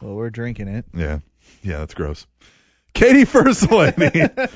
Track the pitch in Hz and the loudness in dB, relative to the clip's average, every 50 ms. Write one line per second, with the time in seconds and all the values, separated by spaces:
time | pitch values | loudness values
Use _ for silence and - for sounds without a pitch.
0 | - 110 98 104 113 117 110 117 117 120 117 - 104 98 101 113 123 - - 87 | -16 -14 -12 -10 -10 -10 -10 -10 -10 -10 -10 -12 -12 -10 -10 -12 -12 -12 -10 -8
1 | 82 73 76 76 - _ _ _ _ _ _ _ - 95 80 73 78 76 - - | -6 -6 -6 -8 -10 _ _ _ _ _ _ _ -10 -10 -8 -8 -10 -12 -10 -10
2 | 85 76 76 - - _ _ _ _ _ _ _ _ _ _ _ _ _ - - | -8 -8 -10 -12 -16 _ _ _ _ _ _ _ _ _ _ _ _ _ -2 2
3 | 214 254 262 277 262 - - 262 190 269 233 - - - 226 214 165 - - - | 4 6 6 6 6 6 4 4 4 4 2 2 2 2 4 4 2 2 2 0
4 | 175 143 - 165 156 - - - 262 - - | 0 0 0 0 -2 -2 -2 -4 -8 -8 -8